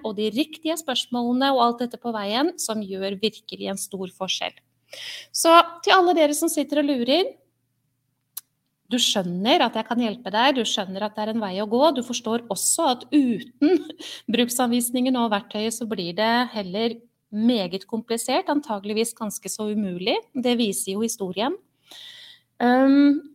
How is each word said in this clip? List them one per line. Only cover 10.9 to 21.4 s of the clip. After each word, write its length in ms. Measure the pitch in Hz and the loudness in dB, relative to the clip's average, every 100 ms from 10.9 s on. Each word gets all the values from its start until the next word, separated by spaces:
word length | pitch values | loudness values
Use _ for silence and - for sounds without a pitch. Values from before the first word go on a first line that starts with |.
| 190 | -4
at 100 | 214 214 | -6 -4
det 80 | 214 | -4
er 80 | |
en 100 | 226 | -4
vei 140 | 202 185 | -4 -4
å 80 | 208 | 0
gå, 120 | 240 320 | 4 4
du 80 | 254 240 | 2 -4
forstår 400 | 233 220 233 233 | -6 -4 -4 -4
også 380 | 190 - - 311 247 | -4 -2 0 0 0
at 80 | - | 0
uten 720 | 294 247 185 - - 302 359 - - | 2 2 0 -6 0 2 2 0 -14
<laughs> 320 | - - - | -16 -14 -4
bruksanvisningen 840 | 233 240 - 247 240 240 254 262 254 | 0 0 0 0 0 0 -2 0 0
og 140 | 233 202 | 0 0
verktøyet 400 | - 208 220 226 | -4 -6 -4 -6
så 100 | 220 | -6
blir 240 | 220 170 175 | -6 -4 0
det 140 | 220 240 240 220 | 2 2 0 -4
heller 400 | 185 202 233 233 _ _ - | -6 -2 -2 -4 _ _ -10
meget 580 | 208 233 233 175 190 - | 0 2 2 0 -6 -6
komplisert, 640 | 226 - 233 - 302 370 | -8 -4 -6 -2 -2 0
antageligvis 640 | 294 294 202 202 214 226 - | -2 -2 -8 -4 -2 -2 -4
ganske 320 | 214 - 190 | -8 -8 -10
så 180 | - 214 | -6 -4
umulig. 440 | 214 190 175 202 415 - | -2 -4 -4 -2 -2 -4
Det 220 | 269 240 240 | -4 0 2
viser 340 | 214 - 190 | 0 -2 -4
jo 100 | 196 | -4
historien. 540 | 226 - 185 190 | -4 -4 -6 -2